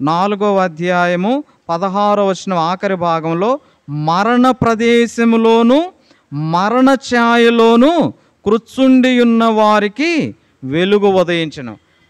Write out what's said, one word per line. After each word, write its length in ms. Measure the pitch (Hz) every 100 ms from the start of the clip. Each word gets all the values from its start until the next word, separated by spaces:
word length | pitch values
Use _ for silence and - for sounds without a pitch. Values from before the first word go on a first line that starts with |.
నాలుగవ 580 | 139 170 202 202 208 196
అధ్యాయము 840 | 185 156 175 180 175 180 196 277 - _ -
పదహారో 580 | 170 190 196 208 208 196
వచనం 300 | 180 - 180
ఆఖరి 380 | 160 185 202
భాగంలో, 680 | 185 170 165 160 170 208 285 - _ -
"మరణ 600 | 147 151 175 214 247 254
ప్రదేశములోను 1400 | 254 233 220 233 233 233 - 233 226 226 226 233 277 359 - _ _ _
మరణ 580 | 143 156 170 202 247 262
ఛాయలోను 1200 | 269 - 240 233 233 233 233 226 233 277 339 156 - _ _
కృచ్చుండి 760 | 202 220 - - 262 262 254 247
ఉన్న 240 | 240 226
వారికి 880 | 226 214 214 214 208 202 320 330 135 - _ _
వెలుగు 420 | 131 151 185 208 202
ఉదయించును." 720 | 190 170 170 160 151 123 104 _ _